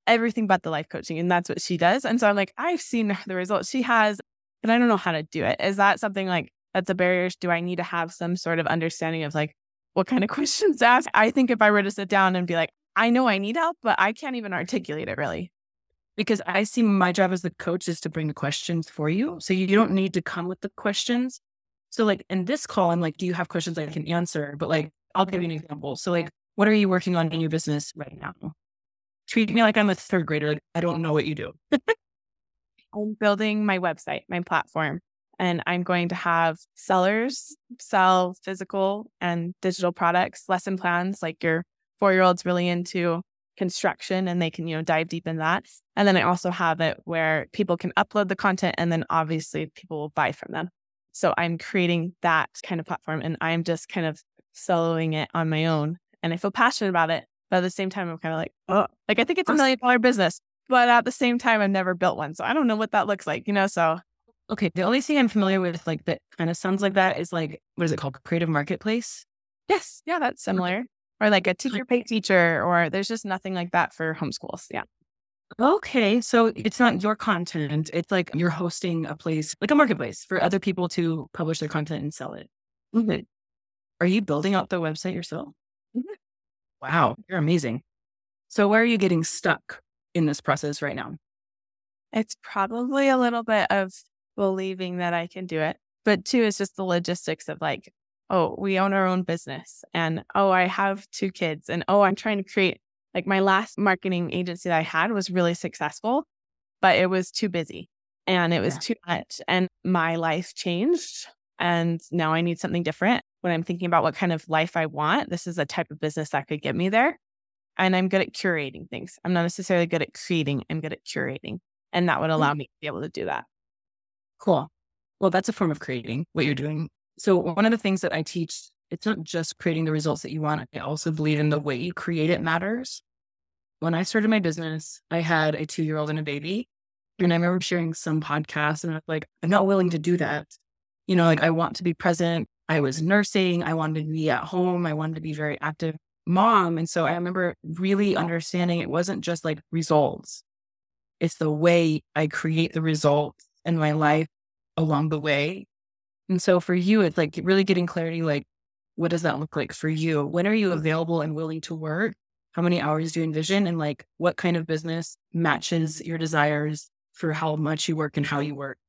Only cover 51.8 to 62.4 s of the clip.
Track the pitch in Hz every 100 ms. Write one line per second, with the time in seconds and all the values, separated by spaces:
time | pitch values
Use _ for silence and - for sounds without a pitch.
51.8 | 175 170 170 - 175 160 - - - 170
52.8 | 160 185 - 156 160 160 165 165 165 165
53.8 | - 190 160 156 _ _ _ - - 175
54.8 | 165 165 160 156 - 170 160 156 160 156
55.8 | 151 175 _ _ 170 165 202 202 240 -
56.8 | 202 175 160 165 - _ _ 185 180 -
57.8 | 190 202 175 165 160 160 165 _ - 190
58.8 | - - - 214 233 349 - 302 269 262
59.8 | 247 247 247 233 170 - _ _ _ 254
60.8 | 240 240 226 - 247 240 254 220 196 196
61.8 | 185 175 185 - 147 165